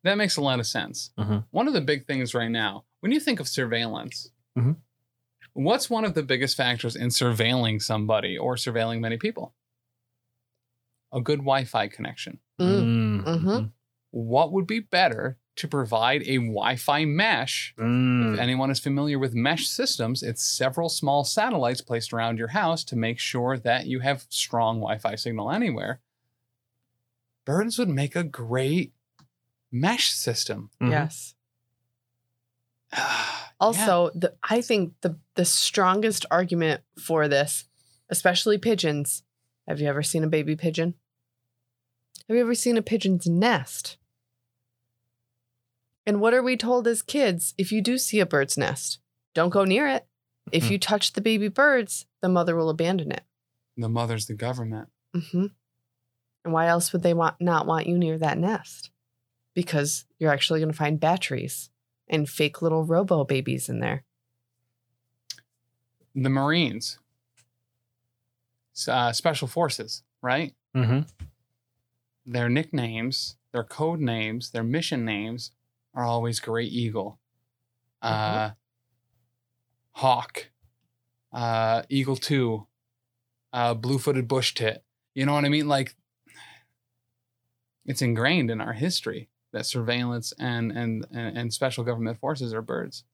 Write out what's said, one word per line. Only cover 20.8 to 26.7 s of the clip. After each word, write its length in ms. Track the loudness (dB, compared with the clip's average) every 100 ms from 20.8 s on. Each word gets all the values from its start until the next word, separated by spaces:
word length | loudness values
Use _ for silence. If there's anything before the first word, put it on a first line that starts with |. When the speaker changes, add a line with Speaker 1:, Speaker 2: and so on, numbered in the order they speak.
| -4
Speaker 1:
small 340 | -2 2 2
satellites 560 | 2 0 2 2 0 -2
placed 300 | -4 -4 -4
around 260 | -2 -2 -2
your 120 | -2
house 340 | 0 0 0 -2
to 100 | -2
make 220 | -2 -2
sure 380 | -4 -2 -2 -2
that 280 | 0 0 0
you 140 | -2
have 260 | -2 -2 -4
strong 480 | -6 -2 0 2 0
Wi-Fi 360 | -2 -2 -4 -4
signal 340 | -4 -4 -2
anywhere. 500 | 0 0 -2 -4 -8 _ _ _ _ _ _ _